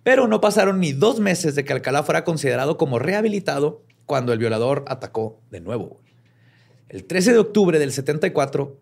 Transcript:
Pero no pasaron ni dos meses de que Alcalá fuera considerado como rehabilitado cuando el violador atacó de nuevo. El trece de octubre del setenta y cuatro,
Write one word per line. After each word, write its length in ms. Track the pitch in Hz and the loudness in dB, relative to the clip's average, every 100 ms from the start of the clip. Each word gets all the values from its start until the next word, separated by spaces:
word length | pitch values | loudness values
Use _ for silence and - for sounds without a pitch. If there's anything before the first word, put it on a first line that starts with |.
Pero 260 | - 262 240 | 4 4 4
no 140 | 214 | 2
pasaron 380 | 208 208 196 190 | 2 2 2 2
ni 120 | 170 | -2
dos 280 | 135 208 226 | 2 0 2
meses 340 | 202 175 160 | -2 0 -2
de 100 | 139 | -2
que 100 | 135 | -4
Alcalá 280 | 131 123 139 | -4 -2 -2
fuera 220 | 151 165 | 0 -2
considerado 540 | 175 160 139 123 139 160 | -2 -2 -2 -2 -2 -2
como 200 | 156 120 | 0 0
rehabilitado 840 | 120 208 220 202 - 143 147 151 _ _ - | -2 0 -2 -2 -4 -2 -2 -4 _ _ -4
cuando 260 | 139 123 | -2 0
el 60 | 113 | -2
violador 440 | 113 110 120 139 139 | 0 0 0 -2 -4
atacó 520 | - - 113 110 - _ | -10 -8 -6 -8 -10 _
de 100 | 95 | -16
nuevo. 400 | 85 117 90 - _ _ _ _ _ _ _ _ _ | -10 -8 -10 -16 _ _ _ _ _ _ _ _ _
El 160 | 95 - | -18 -4
trece 260 | 180 196 | 2 4
de 60 | 233 | 4
octubre 400 | 196 214 185 160 | 4 4 4 4
del 120 | 139 | 0
setenta 360 | 135 135 147 190 | -2 -4 -2 0
y 40 | |
cuatro, 480 | 147 139 143 139 - | 0 -2 -2 -6 -12